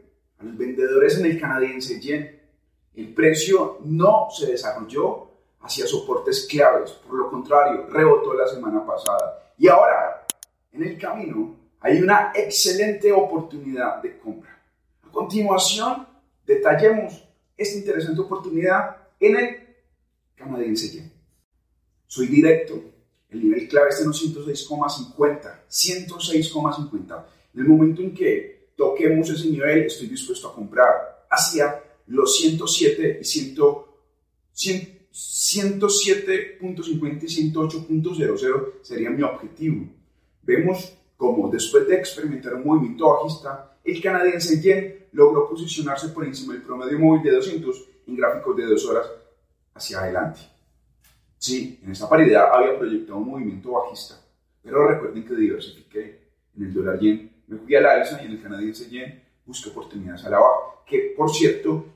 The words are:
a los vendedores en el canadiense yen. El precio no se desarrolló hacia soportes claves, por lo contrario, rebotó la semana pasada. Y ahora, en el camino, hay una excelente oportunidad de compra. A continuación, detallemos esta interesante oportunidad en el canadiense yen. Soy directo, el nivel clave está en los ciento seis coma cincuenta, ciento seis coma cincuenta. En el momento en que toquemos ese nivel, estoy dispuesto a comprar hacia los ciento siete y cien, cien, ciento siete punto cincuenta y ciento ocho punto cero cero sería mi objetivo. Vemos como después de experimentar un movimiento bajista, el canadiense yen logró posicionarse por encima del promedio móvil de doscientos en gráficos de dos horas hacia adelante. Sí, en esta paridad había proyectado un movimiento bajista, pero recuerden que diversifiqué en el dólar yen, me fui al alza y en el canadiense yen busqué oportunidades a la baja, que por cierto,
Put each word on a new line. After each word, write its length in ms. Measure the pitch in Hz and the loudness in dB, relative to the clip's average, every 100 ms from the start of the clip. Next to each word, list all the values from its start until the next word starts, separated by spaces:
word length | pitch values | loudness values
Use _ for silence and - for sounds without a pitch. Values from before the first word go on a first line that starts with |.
| _ _ _ _ | _ _ _ _
a 40 | |
los 140 | 110 113 | -14 -8
vendedores 600 | 123 127 131 135 147 175 | -8 -2 0 4 4 4
en 60 | 170 | 0
el 140 | 156 | -2
canadiense 600 | 139 135 131 131 - 117 | -4 -4 -4 -6 -10 -10
yen. 420 | 135 147 - - _ _ _ _ _ - | -6 -8 -8 -18 _ _ _ _ _ -18
El 180 | - | -10
precio 680 | - 156 156 180 190 160 - 151 | 2 2 4 2 2 2 -8 -4
no 420 | 160 190 220 220 | 2 6 6 2
se 200 | - 139 | -4 -4
desarrolló 800 | 120 - 107 107 139 - - - _ _ _ | -4 -4 -8 -8 -4 -2 -4 -14 _ _ _
hacia 240 | - - - | -12 -6 -4
soportes 600 | - - 127 - - - | -4 -4 -4 -2 -4 -2
claves, 420 | 147 143 - - | 4 4 4 -2
por 260 | - - 131 | -12 -10 -6
lo 120 | 127 | -6
contrario, 580 | 127 123 143 - - - | -6 2 4 4 0 -4
rebotó 460 | 156 156 143 139 | 4 6 6 4
la 140 | 131 - | 0 -2
semana 380 | 127 113 110 - | -2 -4 -4 -4
pasada. 680 | - - 101 - - _ - | -4 -2 -2 -2 -8 _ 4
Y 100 | - | 6
ahora, 580 | - - - - - - - _ _ _ | 8 8 4 -2 -8 -14 -20 _ _ _
en 120 | - | -8
el 140 | 165 - | -8 -6
camino, 600 | 190 214 165 110 - - _ _ | -8 -8 -8 -8 -8 -10 _ _
hay 200 | - - | -2 2
una 300 | 185 208 208 | 4 2 2
excelente 800 | 202 - - 190 185 208 202 208 | -2 -2 0 0 0 -2 2 4
oportunidad 880 | 196 - 165 - 147 135 131 123 - | 4 2 -2 -8 -12 -10 -6 -6 -6
de 160 | 123 - | -10 -14
compra. 400 | 110 - - - _ _ _ _ | -14 -16 -16 -20 _ _ _ _
A 80 | _ | _
continuación, 960 | - 202 208 202 190 190 208 247 262 - _ _ _ - | -8 -4 -2 2 2 0 -2 -4 -6 -10 _ _ _ 0
detallemos 840 | 403 - - 214 214 - - _ _ _ - | 2 4 4 4 4 -2 -12 _ _ _ -8
esta 220 | 202 202 | -6 -6
interesante 440 | 196 160 160 165 | -4 -4 -4 -4
oportunidad 760 | 190 185 170 165 185 185 - - _ - | -4 -6 -6 -2 0 0 -2 -10 _ 2
en 160 | 208 240 | 4 4
el 240 | 240 - _ _ _ _ _ _ _ _ | 0 -6 _ _ _ _ _ _ _ _
canadiense 540 | 135 123 113 107 - | -12 -6 -4 -4 -6
yen. 240 | 80 - _ _ _ _ _ _ _ _ _ _ | -10 -18 _ _ _ _ _ _ _ _ _ _
Soy 200 | - 123 | -4 2
directo, 540 | 147 160 160 - - - _ _ _ _ | 6 6 6 0 -10 -16 _ _ _ _
el 140 | 113 | -2
nivel 240 | 107 117 113 | 0 0 2
clave 220 | 143 143 | 4 4
está 120 | - | 2
en 60 | 151 | -2
los 120 | 156 | -2
ciento 240 | 160 143 | -6 -6
seis 220 | 147 143 - | -10 -10 -8
coma 220 | 147 143 | -4 -4
cincuenta, 720 | - 120 - 143 143 - - _ | -6 -10 0 0 0 -10 -20 _
ciento 520 | - 185 180 - - | -4 -2 -4 -10 -10
seis 300 | 165 160 156 | -2 0 0
coma 240 | 156 151 | -2 -2
cincuenta. 540 | 151 143 101 92 - - _ _ | -4 -8 -10 -12 -16 -18 _ _
En 80 | 123 | 0
el 60 | 139 | 6
momento 340 | 156 160 165 | 8 6 2
en 120 | 185 | -4
que 580 | 165 160 104 - - _ - | -2 0 0 -4 -18 _ -2
toquemos 540 | 139 135 160 160 165 | -2 2 2 2 0
ese 200 | 151 160 | -2 -2
nivel, 340 | 143 143 156 | -2 2 2
estoy 240 | - - 120 | 2 -4 -10
dispuesto 420 | 131 - - - | -10 -10 -10 -10
a 60 | - | -14
comprar 720 | 104 110 123 - - - - | -4 4 4 4 -2 -12 -4
hacia 540 | - - 160 147 - - _ - | -2 0 0 0 -2 -14 _ -6
los 280 | 131 - - | 0 2 4
ciento 280 | 160 160 - | 2 0 -2
siete 540 | - 151 143 147 - | 2 2 2 -2 -2
y 20 | |
cien, 320 | - 156 131 - 143 - - _ _ _ _ _ _ | -6 -6 -6 2 2 2 -10 _ _ _ _ _ _
cien, 560 | - 190 185 175 - _ | -8 -4 -4 -8 -20 _
ciento 760 | - - - - 196 196 196 202 | -18 -10 -4 -2 0 -2 0 0
siete 680 | - 202 196 185 185 - - | 2 2 0 2 -2 -4 -10
punto 220 | 185 165 | -10 -8
cincuenta 440 | 165 156 147 - 165 | -6 -4 -4 -6 -6
y 40 | |
ciento 320 | - 156 156 | -2 -2 0
ocho 240 | 156 156 156 | -4 -4 -4
punto 300 | 160 175 160 | -2 -2 -2
cero 200 | 139 - | -2 0
cero 360 | 131 139 135 - | -2 -2 -4 -12
sería 300 | - 117 117 | -12 -8 -4
mi 100 | 135 | -2
objetivo. 640 | 147 - - - 156 110 - _ _ _ _ _ | -2 -4 -14 -6 -4 -4 -6 _ _ _ _ _
Vemos 540 | - 123 175 185 - _ _ - | -2 0 0 -2 -8 _ _ -4
como 340 | 123 - - | -2 0 -2
después 380 | - - 143 135 | -2 2 2 4
de 80 | 185 | 0
experimentar 600 | - - 151 127 127 123 | 0 -8 -8 -8 -10 -6
un 100 | 143 | 2
movimiento 440 | 156 120 117 165 | 2 2 2 4
bajista, 680 | - 160 156 - - - _ | 4 0 -8 -10 -14 -16 _
el 180 | - 165 | -8 -4
canadiense 580 | 190 180 180 170 165 156 | -2 2 2 0 0 2
yen 480 | 190 196 190 - _ | 4 2 0 -12 _
logró 380 | 143 147 147 147 | 6 6 6 0
posicionarse 600 | 165 160 156 143 139 160 | -4 -8 -8 -6 -6 -8
por 160 | - 143 | -8 -8
encima 280 | 131 - | -8 -10
del 100 | 123 | -12
promedio 340 | - - 127 147 | -10 -8 -6 4
móvil 260 | 160 156 | 4 6
de 80 | 151 127 | 4 2
doscientos 500 | - 165 131 123 - _ - | 2 -6 -8 -10 -12 _ -12
en 80 | 123 | -2
gráficos 400 | 120 - 131 - | -2 -2 -4 -2
de 100 | 113 | 0
dos 200 | 107 - | 0 0
horas 200 | - - - _ _ _ _ _ - | -2 -4 -12 _ _ _ _ _ -16
hacia 240 | - 95 | -12 -8
adelante. 400 | 92 90 - 78 - _ _ _ _ _ _ _ _ - | -6 -4 -6 -8 -20 _ _ _ _ _ _ _ _ -12
Sí, 420 | - 127 - - | -6 -6 -6 -12
en 80 | - | -14
esta 160 | - - | -8 0
paridad 460 | - - - - | 4 6 6 6
había 240 | - - - | 4 2 0
proyectado 400 | 107 110 104 101 | -4 -4 -6 -10
un 120 | 120 | -8
movimiento 420 | 135 107 95 123 | -8 -10 -10 -6
bajista, 440 | 123 - - - - _ _ _ _ | -6 -6 -12 -18 -20 _ _ _ _
pero 260 | - 135 147 | -4 2 2
recuerden 380 | 156 - - - | 2 -4 -10 -8
que 100 | 117 | -2
diversifiqué 920 | 104 - - - _ 107 - - _ _ _ - | 0 -2 -10 -20 _ -12 -12 -18 _ _ _ -14
en 80 | |
el 100 | 98 | -8
dólar 260 | 95 95 92 | -4 -4 0
yen, 440 | 107 107 - _ - | 2 0 -4 _ -18
me 100 | 110 | -14
fui 180 | 120 139 | 2 4
al 100 | - | 6
alza 360 | - - 151 | 4 2 -6
y 60 | 113 | -12
en 60 | |
el 80 | 107 | -14
canadiense 480 | 104 101 107 110 120 | -12 -10 -8 -10 -14
yen 340 | 123 127 - _ _ - | -14 -14 -18 _ _ -18
busqué 240 | 127 104 | -16 -14
oportunidades 540 | - - 104 90 87 - | -16 -14 -14 -12 -12 -2
a 40 | |
la 100 | 101 | 4
baja, 440 | - - - - - | 6 4 -4 -16 -4
que 280 | 392 403 - | -2 -2 -2
por 140 | 160 | -2
cierto, 640 | - 156 - 156 156 - | 2 2 2 -2 -4 -6